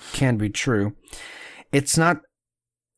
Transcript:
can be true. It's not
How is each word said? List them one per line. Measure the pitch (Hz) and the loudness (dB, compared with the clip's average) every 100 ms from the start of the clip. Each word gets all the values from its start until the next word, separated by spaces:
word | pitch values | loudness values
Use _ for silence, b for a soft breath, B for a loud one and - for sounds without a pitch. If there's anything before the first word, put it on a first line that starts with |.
| - | -10
can | - 131 110 | 0 0 2
be | 104 | -2
true. | - 135 107 101 - B B B B B B - | -2 0 0 0 -6 B B B B B B -2
It's | 139 139 160 | 0 2 4
not | 165 - - _ _ _ _ _ _ | 4 2 -6 _ _ _ _ _ _